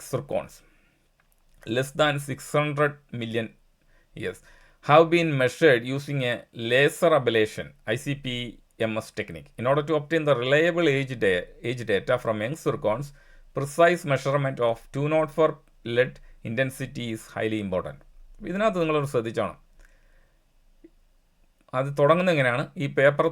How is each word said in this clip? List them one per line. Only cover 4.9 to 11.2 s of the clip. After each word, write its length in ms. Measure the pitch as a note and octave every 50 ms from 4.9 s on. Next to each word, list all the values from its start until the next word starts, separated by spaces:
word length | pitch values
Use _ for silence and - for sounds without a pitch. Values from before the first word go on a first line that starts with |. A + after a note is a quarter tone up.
have 140 | D3 D#3+ E3+ D#3+ E3+
been 160 | E3+ E3 D#3+ C#3+ C3+
measured 420 | B2+ B2 - - E3 D3+ B2+ A#2 A#2+ B2+ C3+
using 260 | C#3 C#3+ D3 C#3+ C#3 B2+ B2
a 20 | A#2 - - _ - A#2+ A2+ A#2
laser 400 | B2 C3 C#3+ D#3+ - - F#3+ E3+ D#3 C#3
ablation, 480 | A#2+ A#2+ A2+ A2 G#2+ - - - D#2 D2 - _ _ A2
ഐ 40 | A#2 B2 -
സി 100 | C#3+ C3+ C#3+ -
പി 120 | B2+ B2 A#2+ B2 A#2 - - _ _ _ - A2+
എം 80 | A2 G#2+ A2
എസ് 120 | - - - G#2+
technique, 320 | G2 - E2 D#2 D2 - _ -
in 60 | A2+ B2+
order 140 | C#3+ D3+ D3 D#3
to 60 | D#3 D3+
obtain 240 | D3 - E3 D#3+ D3+ D3
the 80 | C3+ A#2
reliable 460 | B2 C3 C#3+ D3+ E3 F3 E3 F3 E3+ D3 C3+ C3+
age 140 | C#3 C3 C3 A2